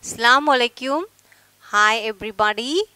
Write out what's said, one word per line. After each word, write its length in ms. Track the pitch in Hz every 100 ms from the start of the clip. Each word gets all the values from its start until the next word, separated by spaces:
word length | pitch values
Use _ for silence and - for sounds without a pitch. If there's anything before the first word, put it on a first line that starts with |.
Assalamu 520 | - - 233 262 302 262
alaikum. 460 | 240 - 254 285 392 _ _ _ _ _ -
Hi 260 | 208 208 226
everybody. 880 | 220 202 208 196 214 214 247 330 427